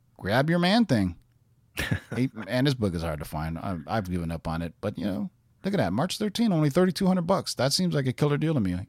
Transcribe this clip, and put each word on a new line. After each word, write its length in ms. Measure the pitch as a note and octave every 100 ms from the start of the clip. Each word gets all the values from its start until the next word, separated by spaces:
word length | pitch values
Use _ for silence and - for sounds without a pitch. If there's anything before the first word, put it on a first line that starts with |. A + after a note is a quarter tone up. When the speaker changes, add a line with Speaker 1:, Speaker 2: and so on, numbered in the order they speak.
| _ -
Speaker 1:
grab 320 | F2 A#2 D3+
your 80 | F3
Man 260 | F3 A3 A3+
Thing. 300 | A#2+ F#2 E2+ - _ _ _ _
Speaker 2:
<laughs> 500 | - - G#2 - -
Speaker 1:
Eight, 140 | C3 G#2+ G2
and 200 | B2 C#3
his 80 | B2+
book 180 | G#2
is 80 | E2+
hard 160 | E2 D2+
to 80 | D#2+
find. 320 | D#2 D#2+ E2
I, 200 | - F2 C#2+
I've 240 | A2 F2+
given 200 | F2+ E2
up 160 | E2 E2+
on 140 | D#2+
it, 140 | E2+ -
but, 160 | G2+ -
you 60 | G2+
know, 260 | G#3 G3 _ _ _ F#3+
look 80 |
at 40 | G3
that. 140 | F#2+
March 240 | G2 F3 -
thirteen, 320 | G#3+ - A#3
only 180 | E3 D3+
thirty-two 380 | D3+ F#3 - F#3+
hundred 180 | F#3 E3+
bucks. 300 | F#3 - -
That 160 | B2+
seems 220 | - F3+ D#3
like 100 | C3
a 80 |
killer 240 | A#2+ D3+ D3
deal 160 | D#3
to 60 | D3
me. 160 | F#2 F2+